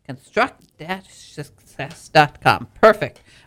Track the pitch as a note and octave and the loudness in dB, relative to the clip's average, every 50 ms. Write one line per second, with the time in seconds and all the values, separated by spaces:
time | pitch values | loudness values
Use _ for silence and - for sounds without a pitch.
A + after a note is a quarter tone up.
0 | _ - B2+ B2+ _ _ - G#3 A#3+ C4+ - _ _ _ _ - D3+ D#3+ F#3+ F#3+ | _ -20 -20 -20 _ _ -4 -4 -4 -4 -6 _ _ _ _ -20 -14 -14 -14 -14
1 | F#3 _ - - - - - - D3 - _ _ _ _ _ - C#3 C3+ - - | -14 _ -20 -20 -20 -20 -18 -18 -20 -20 _ _ _ _ _ -16 -16 -16 -16 -20
2 | - - - D#3 D3+ C#3+ - - - C#3 G#2+ F2 - - _ - - - D#4 - | -10 -2 2 2 2 2 0 -4 -2 0 0 -2 -4 -12 _ 2 4 4 4 2
3 | - A2 - _ _ _ _ _ _ | -4 -12 -12 _ _ _ _ _ _